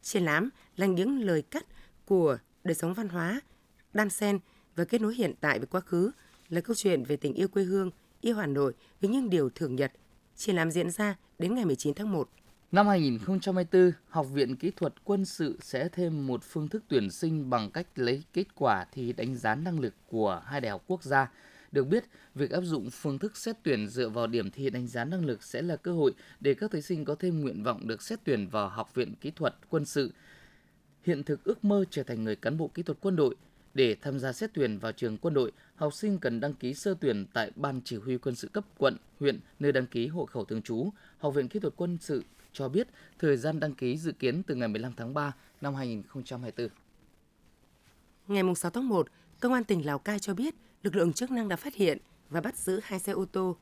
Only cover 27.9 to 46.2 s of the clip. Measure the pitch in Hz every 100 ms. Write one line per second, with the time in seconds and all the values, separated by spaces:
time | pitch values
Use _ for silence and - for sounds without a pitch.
27.9 | 113 - 220 - 123 95 107 98 104 110
28.9 | - 117 - 139 - 147 - - 160 147
29.9 | - 131 - - - - _ _ _ _
30.9 | _ - 151 143 143 - 233 202 202 185
31.9 | - 135 117 110 107 - 156 156 - 170
32.9 | 147 196 180 139 - _ _ _ 131 123
33.9 | 104 147 139 131 127 220 - 127 104 110
34.9 | 107 120 107 170 147 120 - _ _ 151
35.9 | - 214 196 131 117 139 139 123 143 202
36.9 | 185 143 107 98 120 107 - 143 131 123
37.9 | 117 113 123 - 120 - 208 202 - 139
38.9 | - - - 143 117 - _ 143 131 127
39.9 | 120 120 165 135 123 101 110 - 113 165
40.9 | - - _ 147 143 127 214 165 - 175
41.9 | 170 - 139 - - - - 135 156 247
42.9 | - - - 160 135 113 160 156 131 127
43.9 | 139 165 - 127 143 190 127 117 107 110
44.9 | - 117 143 143 135 - _ 143 135 127
45.9 | 113 98 135